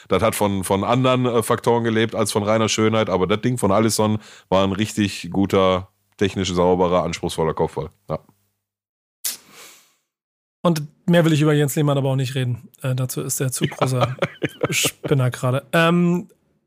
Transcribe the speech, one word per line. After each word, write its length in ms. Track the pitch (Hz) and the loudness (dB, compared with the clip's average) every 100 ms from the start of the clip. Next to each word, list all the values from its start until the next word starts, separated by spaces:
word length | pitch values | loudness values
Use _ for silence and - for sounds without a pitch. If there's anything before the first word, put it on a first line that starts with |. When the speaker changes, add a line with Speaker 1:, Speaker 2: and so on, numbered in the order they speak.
| - | -2
Speaker 1:
das 120 | 95 | 0
hat 140 | 110 - | 0 0
von, 300 | 104 98 92 | -2 -2 -2
von 180 | 98 | -2
anderen, 420 | 101 123 127 127 123 | 0 0 2 2 2
äh, 160 | 117 | 0
Faktoren 440 | - 117 - 117 117 | 0 0 2 0 2
gelebt 300 | 110 113 101 | 0 0 -2
als 180 | 107 | -2
von 100 | 107 | 0
reiner 240 | 101 110 110 | 0 2 2
Schönheit. 420 | - 110 110 104 | 2 2 2 0
Aber 180 | 92 90 | 0 0
das 120 | 104 | 0
Ding 180 | 123 127 | -2 -2
von 140 | 98 | 2
Alisson 460 | 98 113 - 107 107 - - _ | 2 2 2 0 0 -6 -20 _
war 160 | 92 98 | 2 2
ein 80 | |
richtig 560 | 95 104 - 101 - 90 | 0 -4 -2 -2 -2 -6
guter, 560 | 90 98 101 95 92 95 _ _ - | -2 0 2 2 0 -4 _ _ -4
technisch 340 | 98 101 90 | -2 -2 -2
sauberer, 500 | 90 87 90 90 90 | 2 2 4 2 2
anspruchsvoller 500 | 82 82 87 - 80 | 0 -6 -6 -2 -2
Kopfball. 380 | 76 80 - 76 _ - | -2 -4 -4 -12 _ -10
Ja. 100 | 78 - _ _ _ _ _ _ _ _ _ - - - - - - _ _ _ _ _ _ _ _ | -10 -10 _ _ _ _ _ _ _ _ _ -10 -10 -18 -20 -20 -20 _ _ _ _ _ _ _ _
Speaker 2:
Und 220 | 175 160 147 _ - | -2 -2 -6 _ 2
mehr 180 | 175 165 | 4 4
will 80 | |
ich 80 | 151 | 4
über 120 | 156 | 2
Jens 220 | 147 147 - | 2 0 0
Lehmann 220 | 147 139 | 0 0
aber 120 | 135 | 0
auch 60 | 135 | -2
nicht 200 | 127 131 | -2 -4
reden. 340 | 123 120 - - | -4 -4 -10 -10
Äh, 120 | 131 | -6
dazu 280 | 127 127 - | -4 -4 -6
ist 180 | 139 - | -6 -4
er 120 | 135 | -4
zu 140 | - 147 | -4 -10
Speaker 1:
<laughs> 20 | |
Speaker 2:
großer 480 | - 131 127 117 131 | -6 -4 -2 -2 -4
Speaker 1:
Ja. 540 | - - - - - | -8 -6 -10 -6 -4
Speaker 2:
Spinner 580 | - - - - 143 127 | -2 -4 -6 -2 0 0
gerade. 340 | - 127 131 - | -2 -2 -2 0
Ähm, 540 | 170 165 175 175 175 - _ _ _ | 2 4 4 2 0 -6 _ _ _